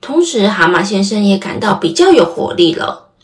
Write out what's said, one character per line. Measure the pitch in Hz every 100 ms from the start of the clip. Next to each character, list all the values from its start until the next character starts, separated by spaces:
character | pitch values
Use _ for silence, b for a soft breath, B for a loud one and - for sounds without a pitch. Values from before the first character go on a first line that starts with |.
同 | - 302
时， | 339 254 202
蛤 | 196 165
蟆 | 202
先 | 196 202
生 | 202 214
也 | 202 196
感 | - -
到 | 208
比 | 196 170
较 | 165 359
有 | 370
活 | 170 - -
力 | 185 170
了。 | - - - _ _